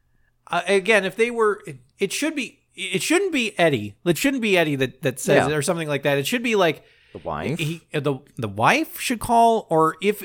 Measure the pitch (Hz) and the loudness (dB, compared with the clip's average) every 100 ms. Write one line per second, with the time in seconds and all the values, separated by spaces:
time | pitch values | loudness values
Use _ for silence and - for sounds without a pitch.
0 | _ _ _ _ - 175 175 202 190 190 | _ _ _ _ -6 -4 0 0 4 2
1 | 185 - 233 233 214 202 - 139 _ - | 2 0 0 2 0 0 -6 -16 _ -6
2 | 196 - 294 302 202 - _ - 185 185 | -4 -2 -4 -4 -8 -12 _ -12 -6 -4
3 | - 330 392 302 226 - 170 135 104 - | 0 0 2 0 -2 2 2 2 -4 -4
4 | 175 165 269 269 220 185 160 139 131 - | -2 0 0 0 2 2 2 0 -2 -4
5 | 139 123 - 147 107 151 139 170 156 143 | -4 -2 2 4 4 0 -2 -2 -4 -2
6 | 147 143 139 240 240 208 175 147 - _ | 0 0 0 -2 0 2 2 0 -8 _
7 | _ 202 85 76 85 165 151 170 - 160 | _ -12 -8 -6 -4 -4 -4 -6 -8 -4
8 | 143 135 - - 110 98 127 233 320 - | -4 -4 -8 -10 -8 0 2 2 0 -6
9 | - 240 - 233 233 226 - 160 160 156 | -6 -4 0 4 4 2 0 2 2 0
10 | 196 202 | -2 -2